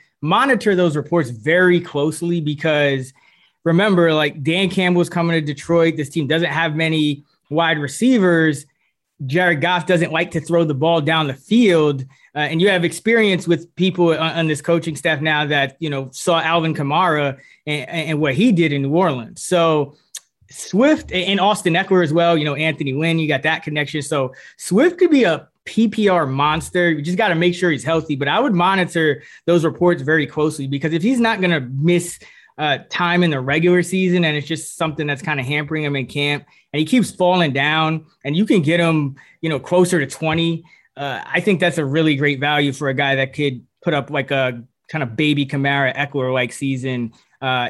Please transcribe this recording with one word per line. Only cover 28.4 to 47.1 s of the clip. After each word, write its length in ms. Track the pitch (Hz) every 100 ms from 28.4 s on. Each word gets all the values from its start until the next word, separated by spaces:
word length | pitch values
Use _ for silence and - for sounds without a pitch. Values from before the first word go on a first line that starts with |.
would 140 | 269
monitor 680 | 180 175 190 175 170 160 135 - -
those 220 | - 170 156
reports 340 | 131 175 170
very 260 | 135 160 160
closely, 400 | - 151 147 135
because 280 | 139 160
if 80 | 165
he's 180 | 196 262
not 220 | 226 214
gonna 180 | 185 165
miss, 580 | 123 135 156 175 175 - - - _ -
uh, 220 | 151 147 -
time 340 | - 175 175
in 80 | 175
the 100 | 139
regular 420 | 127 151 175 180
season 420 | 175 190 185 180
and 100 | 165
it's 120 | 151 143
just 320 | 156 - -
something 280 | 160 151 147
that's 140 | 139
kinda 220 | - 147
hampering 420 | 123 147 147 156
him 100 | 151
in 120 | 143 131
camp 400 | 143 143 147 - _ _
and 80 | 147
he 60 | 156
keeps 240 | 254 190
falling 420 | - 180 180 160
down 540 | 135 147 156 160 160 156 _
and 100 | 143
you 120 | 160 208
can 160 | 208
get 180 | 147 170
him, 360 | 170 156 143 135 - _
you 80 | 160
know, 100 | 143
closer 400 | 131 180 180 180
to 60 | 135
twenty, 580 | - 160 160 165 165 - _ _ -
uh, 240 | 139 117 -
I 140 | 175
think 200 | 175 180
that's 160 | 175 147
a 80 |
really 320 | 143 151 156 139
great 240 | 147 135
value 320 | 147 147 143
for 160 | 135 143
a 60 |
guy 220 | 135 139 135
that 180 | 131
could 280 | 139 147 127 - _
put 100 | -
up, 180 | 151 135
like, 200 | 147 135
a 340 | 135 131 120 120 _ _
kind 140 | 156
of 140 | 127 110
baby 280 | 151 143
Kamara, 500 | 135 143 139 139 135
Eckler-like 580 | 135 143 143 127 127 123
season. 600 | - 139 135 131 127 117